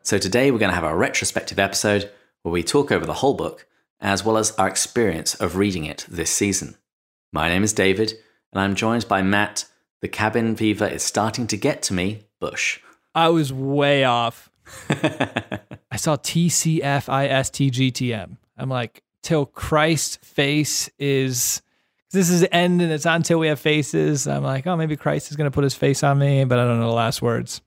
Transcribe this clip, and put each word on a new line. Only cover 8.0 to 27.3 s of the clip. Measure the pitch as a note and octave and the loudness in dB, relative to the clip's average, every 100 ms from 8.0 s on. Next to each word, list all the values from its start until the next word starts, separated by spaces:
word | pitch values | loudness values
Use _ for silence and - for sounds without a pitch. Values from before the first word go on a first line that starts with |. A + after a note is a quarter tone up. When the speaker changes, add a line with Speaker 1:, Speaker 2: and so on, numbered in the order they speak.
| A2 - _ _ _ | -2 -4 _ _ _
Speaker 1:
and | G2 | -2
I'm | G2 | -2
joined | F#2+ A2 A#2 - | 0 -2 -2 0
by | F#2+ | 0
Matt. | F#2+ G2+ G#2 - - _ _ _ | 2 2 0 -4 -12 _ _ _
The | F#2+ | -10
cabin | - G#2+ A#2 A2+ | -2 0 0 -2
fever | G#2+ A2 G2 G2+ | 0 0 2 -2
is | - | -2
starting | - A2 A2 A#2+ A2+ | -2 0 -2 -2 -6
to | G#2 | -2
get | C#3 D3 | -2 -2
to | - | -4
me, | F#2 F#2 G#2+ _ _ | -2 -4 -6 _ _
Bush. | D2 - - - - _ _ | -8 -4 -4 -6 -16 _ _
Speaker 2:
I | D#3+ E3 | 2 4
was | E3+ C#3 | 4 0
way | C3 C3+ C#3+ C#3+ C#3+ | -4 -2 2 2 4
off. | C3 A#2+ A#2 - - _ | 4 2 0 -6 -20 _
Speaker 1:
<laughs> | - - - | -20 -20 -6
Speaker 2:
I | C#3+ D3+ - C3 - - G#2 _ - _ A2 | -2 -2 -2 -4 -4 -8 -14 _ -20 _ -4
saw | E3 | -2
T | C#3+ - E3 E3+ | -2 -2 0 2
C | - E3 D#3+ | 0 0 0
F | C#3 C#3 - | 0 -2 0
I | C3+ C#3 | -2 2
S | C3+ C3 | 0 -2
T | - C#3 | 0 0
G | B2 C3 | 2 0
T | B2 B2+ | 0 -4
M. | A2 F2 - _ - | -4 -10 -18 _ -10
I'm | C3 | -6
like, | B2+ A#2 - _ _ | -4 -6 -12 _ _
"Till | - D#3+ | -2 0
Christ's | C#3 - - D#3 D#3 D#3 - - | 0 -6 0 2 4 2 -2 -8
face | - - C#3+ D3 D3 - - _ | -6 0 2 2 0 -2 -6 _
is," | C#3 C3+ C3 B2 - - _ _ _ _ _ | 0 2 0 -2 -2 -4 _ _ _ _ _
this | F#3+ F3 | 2 4
is | F3 | 4
the | F3+ | 4
end | F3 F3+ F3 | 4 4 4
and | D#3+ | 2
it's | D#3 | 0
on | E3 E3 | 2 2
Till | D#3+ E3 | 2 2
We | D#3+ | 2
Have | D3+ | 0
Faces. | D#3 D3+ C#3 D#3+ D#3 D3 C#3+ | 2 2 0 0 2 0 -2
I'm | C#3 | -2
like, | C#3 C3+ | -2 -2
"Oh, | E3+ E3+ | -2 -2
maybe | D#3+ | -2
Christ | D3 D3+ D3 - | -2 -2 -2 -4
is | D3 | -4
gonna | C#3+ | -2
put | D3 | 2
his | C#3 | 0
face | - C#3 C#3 | 2 0 2
on | C#3+ C#3 | 2 4
me," | C#3 C#3 | 4 4
but | C3 B2 | 4 2
I | |
don't | B2 A#2 | 2 2
know | A#2 | 2
the | |
last | A#2 A2+ - | 0 0 0
words. | A#2+ | -2